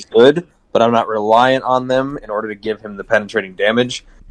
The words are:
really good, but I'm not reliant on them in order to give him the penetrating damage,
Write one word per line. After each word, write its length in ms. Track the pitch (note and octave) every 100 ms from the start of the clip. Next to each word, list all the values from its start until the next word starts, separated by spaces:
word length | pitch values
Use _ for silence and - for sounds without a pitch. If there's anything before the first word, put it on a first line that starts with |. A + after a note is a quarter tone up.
| - A2
really 160 | C3
good, 140 | D#3+ - _ _
but 100 | A2
I'm 100 | A#2
not 140 | A#2 F2+
reliant 540 | A2 G#2+ A2+ B2+ C3 B2
on 220 | B2+ B2+
them 300 | C3 C#3 C#3+
in 60 | G#2+
order 180 | G#2+ G#2+
to 60 | G2+
give 240 | G#2+ G#2
him 140 | G#2+ G2
the 80 |
penetrating 520 | - G#2+ G2+ A2 F#2+ F#2
damage, 500 | G2+ A#2 B2 - - - -